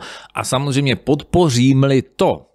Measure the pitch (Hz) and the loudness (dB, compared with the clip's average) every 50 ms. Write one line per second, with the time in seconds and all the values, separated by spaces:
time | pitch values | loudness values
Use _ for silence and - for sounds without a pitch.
0 | - - - - - - _ 104 110 - 131 127 143 143 127 139 143 135 117 - | -4 -10 -18 -20 -20 -12 _ -10 -6 -4 -4 -4 -4 -2 -2 -2 0 0 -2 -2
1 | - 131 151 151 - - - 175 180 151 117 120 127 135 135 131 139 139 135 131 | -2 -2 -2 -2 -2 -2 0 2 2 2 2 2 2 4 4 4 2 2 2 0
2 | - - _ - 196 156 92 71 - _ _ | 0 -4 _ -2 0 0 0 -2 -8 _ _